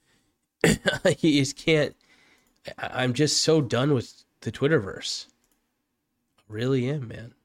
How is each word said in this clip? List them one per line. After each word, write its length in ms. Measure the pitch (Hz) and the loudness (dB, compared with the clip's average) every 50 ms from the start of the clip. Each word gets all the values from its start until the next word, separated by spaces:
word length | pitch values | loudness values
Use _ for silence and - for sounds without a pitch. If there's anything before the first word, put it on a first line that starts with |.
| _ _ _ _ | _ _ _ _
<laughs> 420 | _ _ _ _ _ _ _ _ - | _ _ _ _ _ _ _ _ 2
I 520 | 165 - - - 151 - - - 190 156 - | 2 2 2 0 -4 -4 0 0 0 0 2
just 380 | - 165 143 143 135 131 - - | 2 2 4 4 2 0 -4 -6
can't, 380 | - - 160 156 147 - - _ _ _ _ _ _ _ _ _ _ _ _ _ _ - - - | 0 2 2 2 2 0 -4 _ _ _ _ _ _ _ _ _ _ _ _ _ _ -18 -12 -10
I, 260 | - - - 123 127 | -10 -8 -4 -2 -2
I'm 100 | 127 123 | -2 2
just 280 | 123 151 143 - - | 2 2 2 2 0
so 200 | - - 156 160 | 2 4 4 4
done 320 | 143 107 - 117 127 147 147 | 2 2 0 0 2 2 2
with 300 | 123 107 - - - _ _ _ _ | 0 0 -4 -12 -20 _ _ _ _
the 100 | - 120 | -10 -10
Twitterverse. 760 | 110 - 127 143 165 143 104 95 - - - - - - - _ _ _ _ _ _ _ _ _ _ _ _ _ _ _ _ _ _ _ _ _ _ _ | -6 -2 0 2 2 2 0 -2 -10 -10 -8 -8 -8 -8 -10 _ _ _ _ _ _ _ _ _ _ _ _ _ _ _ _ _ _ _ _ _ _ _
I 40 | _ _ | _ _
really 420 | 107 107 120 127 139 131 123 123 | -8 -4 -2 0 0 0 0 -2
am, 180 | 147 156 131 110 | -4 -4 -6 -10
man. 260 | - - 110 120 - _ _ | -12 -14 -16 -16 -20 _ _